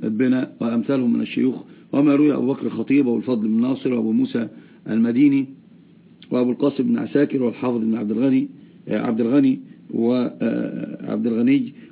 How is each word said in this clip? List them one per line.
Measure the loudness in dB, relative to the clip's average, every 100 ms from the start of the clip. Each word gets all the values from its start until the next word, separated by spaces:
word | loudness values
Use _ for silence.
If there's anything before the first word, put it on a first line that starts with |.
البنا | -4 0 0 0 -2 -4
وأمثالهم | -2 -2 0 0 0
من | 0
الشيوخ، | -2 0 0 -2 -12 -20 -4
وما | 2 4
روي | 4 4
أبو | 2 -2
بكر | -2 -4
الخطيب | -6 0 2 2
والفضل | 0 -2 -2 0
بن | 0
ناصر | 0 -2 -2
وأبو | -2 0
موسى | 0 0 -2 -6 -10 -20 -18 -4
المديني | 0 2 4 4 4 0 -10 -20 -20 -20 -20 -20 -20 -4
وأبو | 0 0
القاسم | 2 0 0
بن | 0 0
عساكر | 0 0 2 0
والحافظ | -2 -2 -4 -2
بن | -2
عبد | -2 -2
الغني، | 0 2 2 0 -8 -20 -18 -6
آه، | -4
عبد | -2 -2
الغني | 2 4 4 0 -6 -20 -8
و-، | -2 0
آه، | 0 -2 -4 -4 -2 -4 -6 -10 -10 -6
عبد | -4 -2
الغني | 0 2 2 0 -10 -20